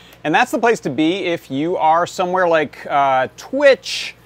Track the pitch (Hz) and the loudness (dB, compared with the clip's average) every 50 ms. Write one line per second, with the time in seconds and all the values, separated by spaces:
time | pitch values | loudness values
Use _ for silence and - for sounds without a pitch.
0 | - - - - - 151 165 208 240 - 320 247 214 240 220 - - 175 131 135 | -20 -20 -16 -10 -4 0 0 0 0 0 0 0 0 0 0 0 -4 -4 -2 0
1 | 156 160 180 202 180 180 170 165 - - 135 135 156 170 180 - - 156 156 170 | 0 0 -2 -2 -4 -4 -6 -6 -6 -8 -6 -4 -4 -4 -2 0 2 2 2 2
2 | 175 170 - - 185 180 180 185 185 170 165 156 151 123 - - - - 156 143 | 0 -2 -4 -4 -4 -2 0 0 2 2 2 2 0 -2 -6 -12 -8 -2 0 2
3 | 139 135 131 131 127 120 - - - - 262 277 294 277 254 - - - - - | 2 2 2 2 0 -2 -6 -12 -12 -8 -2 4 4 4 4 4 0 -8 -10 -8
4 | - - - - - | -10 -12 -14 -18 -20